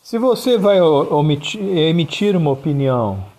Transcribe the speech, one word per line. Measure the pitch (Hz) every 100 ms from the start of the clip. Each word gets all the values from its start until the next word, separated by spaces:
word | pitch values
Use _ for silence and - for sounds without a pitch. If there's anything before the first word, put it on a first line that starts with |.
Se | - 226
você | 254 226 - 233
vai | 196 196
o-, | 170 143 160
omiti-, | 147 151 143 - 214
emitir | 196 180 160 165 160 - 208 185
uma | 151
opinião, | 135 156 143 135 123 110 95 95